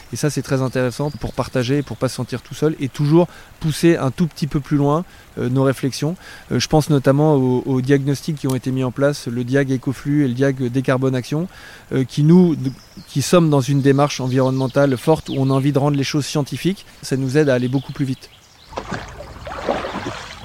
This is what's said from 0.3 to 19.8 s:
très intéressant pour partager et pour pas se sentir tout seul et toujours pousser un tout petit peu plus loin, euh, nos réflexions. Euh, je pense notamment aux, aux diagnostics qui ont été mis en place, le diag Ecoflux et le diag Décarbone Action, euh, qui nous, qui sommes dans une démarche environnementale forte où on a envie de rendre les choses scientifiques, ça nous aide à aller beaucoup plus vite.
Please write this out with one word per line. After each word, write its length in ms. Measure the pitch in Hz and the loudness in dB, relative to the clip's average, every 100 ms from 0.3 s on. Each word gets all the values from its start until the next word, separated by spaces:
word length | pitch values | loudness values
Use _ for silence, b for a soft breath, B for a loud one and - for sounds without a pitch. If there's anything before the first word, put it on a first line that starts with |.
| 139 | -4
très 200 | - 135 | -2 -2
intéressant 500 | 131 127 127 - 147 | -2 -2 -2 -2 -6
pour 220 | - - | -6 -8
partager 460 | - 123 131 120 143 | -6 -4 -2 0 -2
et 40 | |
pour 140 | 139 110 | -2 -4
pas 120 | 131 | -4
se 60 | - | -4
sentir 260 | 120 123 | -8 -8
tout 140 | - - | -10 -2
seul 200 | 151 - | -2 -2
et 100 | 135 | -4
toujours 380 | - 147 165 175 B B - | -2 2 4 2 B B -6
pousser 380 | 160 - 170 165 | -4 0 2 2
un 140 | 135 | 0
tout 160 | - 170 | -2 -2
petit 200 | - 147 | -2 -4
peu 120 | 156 | -4
plus 180 | - 147 | -2 0
loin, 280 | 143 151 180 B B - | 2 0 -2 B B -6
euh, 120 | 120 | -2
nos 140 | 131 | 2
réflexions. 520 | 135 127 139 - 147 180 B B - | 2 0 -4 -2 -4 -4 B B -4
Euh, 80 | 127 | -4
je 80 | - | 2
pense 220 | 156 147 | 2 4
notamment 460 | 147 135 139 156 143 | 2 4 4 4 4
aux, 280 | 127 127 139 | 4 0 0
aux 160 | 131 | -2
diagnostics 560 | 127 143 139 135 - 151 | 2 2 2 -2 -4 -4
qui 100 | 135 | -2
ont 80 | 131 | -2
été 160 | 131 | -2
mis 120 | 131 | -2
en 80 | 131 | -2
place, 360 | 117 139 147 - | 0 0 0 -4
le 160 | 120 | -6
diag 280 | 123 135 135 | 0 0 2
Ecoflux 540 | 131 139 123 143 147 139 | -2 -4 -6 -2 0 2
et 20 | |
le 60 | |
diag 380 | 120 139 135 123 | 2 0 0 -2
Décarbone 440 | 131 131 131 131 131 | -2 0 0 2 0
Action, 320 | 117 147 185 B B B B | -2 -4 -4 B B B B
euh, 120 | 135 | -2
qui 200 | 131 - | -2 2
nous, 320 | 147 180 180 139 131 - - - - | 6 8 6 2 -4 -8 -14 -20 -8
qui 140 | 143 | -4
sommes 280 | 127 180 160 | 2 4 6
dans 120 | 143 | 2
une 200 | 127 139 | 2 2
démarche 380 | 135 139 143 - | 4 4 2 0
environnementale 760 | 127 131 131 131 131 139 143 123 | -2 2 2 0 0 2 2 2
forte 320 | - 160 - | 2 0 0
où 60 | 131 | -2
on 120 | 135 | 0
a 40 | |
envie 180 | 135 139 | 2 2
de 80 | 139 | 2
rendre 180 | 147 143 | 2 0
les 60 | |
choses 220 | 131 156 135 | 0 -2 -2
scientifiques, 600 | 156 139 139 170 196 - - | -4 -4 -4 -4 -4 -8 -18
ça 160 | - 131 | -6 -4
nous 200 | 135 143 | 0 2
aide 120 | 147 | 2
à 40 | |
aller 140 | 127 123 | 2 0
beaucoup 260 | 135 - | -2 -4
plus 120 | 139 135 | -6 -6
vite. 240 | 127 - - - - - - - - - - - - - - - - | -6 -12 -20 -20 -20 -16 -14 -10 -12 -12 -16 -18 -16 -16 -8 -6 -6